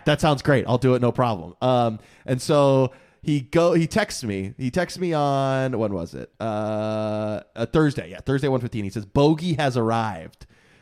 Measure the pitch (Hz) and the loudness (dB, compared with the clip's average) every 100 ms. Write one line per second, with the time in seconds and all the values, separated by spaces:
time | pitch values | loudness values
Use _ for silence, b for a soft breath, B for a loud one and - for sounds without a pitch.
0 | - 147 165 139 - 135 - 123 131 127 | 0 2 2 2 4 2 2 2 4 4
1 | 120 - 120 101 82 - 127 123 117 110 | 2 0 0 -2 -8 -4 0 2 2 -2
2 | B B - 127 - 151 139 135 131 B | B B -6 -4 0 4 4 4 2 B
3 | B B - 147 127 165 170 175 165 214 | B B -2 -2 0 2 4 4 2 0
4 | - - 117 98 95 - 127 185 175 - | -2 -4 -6 -4 -6 -6 -4 -2 -4 -4
5 | 180 156 143 139 135 135 131 120 110 98 | -2 0 0 0 0 0 -2 -2 -2 -4
6 | 82 67 60 - 113 107 107 107 107 107 | -8 -10 -14 -10 -6 -4 -4 -4 -4 -4
7 | 107 107 107 104 - - 117 165 151 131 | -4 -4 -4 -6 -10 -8 0 2 2 0
8 | 82 87 - 135 139 131 120 113 98 113 | -8 -10 -4 -2 0 0 -2 -6 -6 -6
9 | 101 143 143 160 175 147 143 123 113 113 | -4 4 4 4 0 -2 0 0 0 0
10 | 110 90 80 - - b b b | -2 -6 -14 -20 -20 b b b